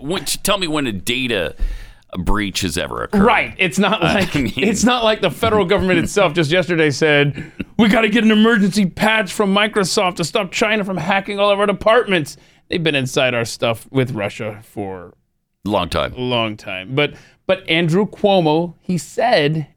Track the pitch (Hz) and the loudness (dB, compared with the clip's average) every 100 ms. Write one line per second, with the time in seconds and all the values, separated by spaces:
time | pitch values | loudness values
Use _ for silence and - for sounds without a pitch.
0 | 135 185 143 - - 202 170 151 131 95 | -8 -6 -6 -4 -2 -2 -2 -2 -4 -4
1 | - 123 127 101 78 - - - - - | -4 -4 -2 -2 -2 -2 -4 -4 -14 -20
2 | _ 92 82 101 101 - 92 85 71 58 | _ -4 0 0 -2 -4 -4 -4 -4 -6
3 | - 202 226 202 123 - 185 185 196 214 | -2 2 2 2 -2 -2 -2 0 0 2
4 | - 202 180 147 113 131 185 214 233 247 | 0 0 0 -2 -2 0 0 2 2 2
5 | 220 220 180 - 226 208 185 196 185 175 | 0 0 -2 0 0 2 2 2 2 2
6 | - 202 180 170 143 180 165 165 151 135 | 0 2 2 2 2 2 2 2 2 2
7 | 156 147 143 - - - - - 220 226 | 4 4 2 -2 -10 -12 -4 2 4 4
8 | 220 233 220 214 220 226 196 214 185 - | 2 4 4 6 4 4 2 2 0 0
9 | 208 220 202 - 202 202 214 214 180 220 | 0 0 -2 -2 0 2 0 0 0 0
10 | 185 175 165 226 190 - 214 214 196 180 | 0 -2 -4 -4 -4 0 0 0 -2 -4
11 | 165 196 196 202 202 202 202 202 214 240 | -2 -2 -2 0 2 2 0 2 4 4
12 | 208 180 143 - _ _ - 175 160 143 | 2 0 -2 -10 _ _ -6 -2 0 0
13 | 127 151 127 120 113 - 120 110 - 131 | -2 0 0 0 -4 -2 -2 -2 -4 -2
14 | 127 110 101 - 110 107 - 110 98 95 | -2 -4 -6 -6 -10 -12 -14 -10 -10 -10
15 | 87 _ _ _ _ _ 98 101 87 82 | -16 _ _ _ _ _ -2 0 0 -2
16 | 65 120 127 120 113 107 104 92 95 135 | -2 -4 -2 -2 -2 -6 -12 -12 -6 -2
17 | 147 - - _ - 185 - 165 170 180 | -2 -4 -20 _ -4 -2 0 0 2 0
18 | 208 - 208 196 156 156 175 - - 175 | 0 0 2 4 4 2 -2 -8 -6 -6
19 | - - 233 196 147 160 143 | -4 -2 2 2 2 0 -6